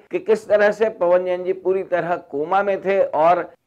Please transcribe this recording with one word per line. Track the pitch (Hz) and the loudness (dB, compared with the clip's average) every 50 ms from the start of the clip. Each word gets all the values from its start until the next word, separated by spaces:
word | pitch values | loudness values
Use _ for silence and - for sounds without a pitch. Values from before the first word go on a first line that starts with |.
| - _ | -10 _
कि | - 175 | -8 -6
किस | 175 - 220 208 - - | -2 0 -2 -2 0 0
तरह | 202 208 208 208 | 2 2 4 2
से | 202 - 226 220 | 2 0 -2 -2
पवन | 220 - 175 175 180 180 185 | 0 -2 0 2 2 2 2
जैन | 180 180 180 180 | 0 -4 -4 -4
जी | 180 185 | -6 -6
पूरी | - - 180 190 190 185 | -4 -2 -2 -2 -2 -2
तरह | - 180 175 165 170 175 170 - - | -4 -4 -4 -2 -2 -4 -6 -6 -8
coma | - 139 151 165 185 196 202 | -8 -6 -4 0 0 0 0
में | 202 196 180 | 0 -2 -2
थे | - 185 196 196 | -2 0 0 2
और, | 185 - - 143 156 170 180 175 - - - _ _ | 0 0 2 2 4 4 4 2 0 -6 -12 _ _